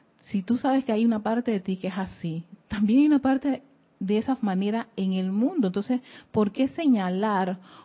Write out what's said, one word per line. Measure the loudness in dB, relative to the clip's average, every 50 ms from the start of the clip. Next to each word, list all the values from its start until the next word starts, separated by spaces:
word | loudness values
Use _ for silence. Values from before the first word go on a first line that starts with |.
| _ _ _ _
si | -12 -6 -6 -4 -2
tú | 0 -2
sabes | 0 0 0 0 0 0
que | 0 0
hay | 2 2
una | 2 2 0
parte | 0 -2 -2 -2 -2 -2
de | -2 -2
ti | -2 -4 -6
que | -4 -4 -6
es | -6 -6
así, | -8 -8 -10 -8 -8 -6 -6 -6 -10 -12 -16 -20 _ -8
también | -4 -2 2 4 4 6
hay | 6
una | 6 4 4
parte | 4 2 0 0 0 -2 -4 -4 -6 _ _ _ _ _ _ -8
de | -4 -2 0 0
esa | 0 0 -2 -2
manera | -2 -2 -2 0 -2 -2 -2 -4 -6 -8 -6
en | -4 -4 -2 -2
el | -2 -2 -2 0
mundo. | 0 0 0 0 0 -2 0
Entonces, | 0 -2 -4 -2 -4 -4 -4 -8 -20 -20 -14 _
¿por | 0 0 0 0 0
qué | -2 -2 -2
señalar | -2 0 2 4 4 4 2 0 -2 0 0 0 0 0 0 0 -4 -6 -10 -18 -20 -20